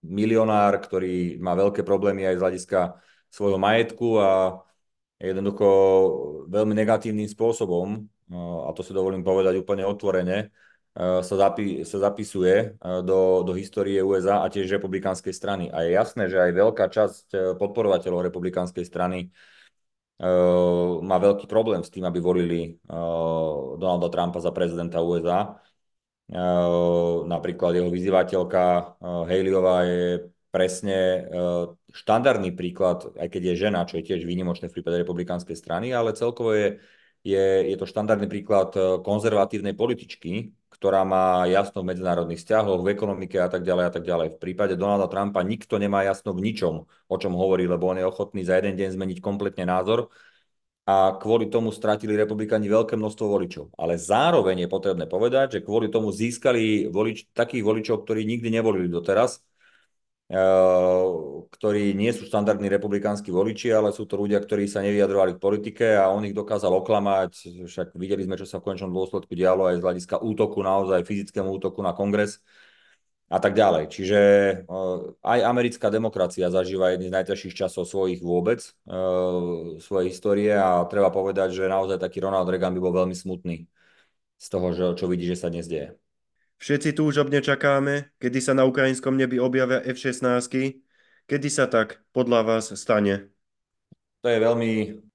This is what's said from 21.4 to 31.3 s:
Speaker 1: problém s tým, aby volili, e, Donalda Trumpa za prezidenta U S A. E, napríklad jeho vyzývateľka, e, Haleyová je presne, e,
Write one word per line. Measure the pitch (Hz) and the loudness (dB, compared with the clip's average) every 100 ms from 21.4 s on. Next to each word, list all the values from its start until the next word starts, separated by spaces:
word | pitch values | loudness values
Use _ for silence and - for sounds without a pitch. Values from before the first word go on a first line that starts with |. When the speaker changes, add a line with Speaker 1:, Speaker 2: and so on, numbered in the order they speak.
Speaker 1:
problém | - 110 113 95 | 0 0 2 0
s | 85 | -4
tým, | - 90 | -6 -4
aby | 87 | -2
volili, | 87 90 87 85 82 | 2 2 2 -2 -4
e, | 82 82 82 85 82 82 82 80 73 65 71 | -12 _ -8 -4 -2 -2 -2 -2 -4 -8 -4
Donalda | 92 87 87 | 0 0 0
Trumpa | 85 87 87 | 0 -2 -2
za | 85 | -4
prezidenta | - 87 85 85 85 | 0 -2 -2 -4 -2
U | 85 85 | 0 0
S | 85 | 2
A. | 90 104 - _ _ _ _ _ _ _ | 0 -2 -8 _ _ _ _ _ _ _
E, | 87 90 87 87 87 87 87 85 85 80 | -4 0 2 2 4 4 2 2 0 -2
napríklad | 85 87 87 90 | -4 -4 -2 0
jeho | 87 90 | 2 0
vyzývateľka, | 90 92 92 90 95 90 92 | -2 2 2 2 0 0 2
e, | 90 87 87 _ 90 87 85 | 4 2 -2 _ -8 -6 -2
Haleyová | 95 95 95 92 90 | 0 2 2 4 4
je | 90 90 90 87 87 _ _ | 2 0 0 -2 -6 _ _
presne, | 92 92 92 104 | 0 0 0 -4
e, | 95 92 92 90 | 0 2 0 -4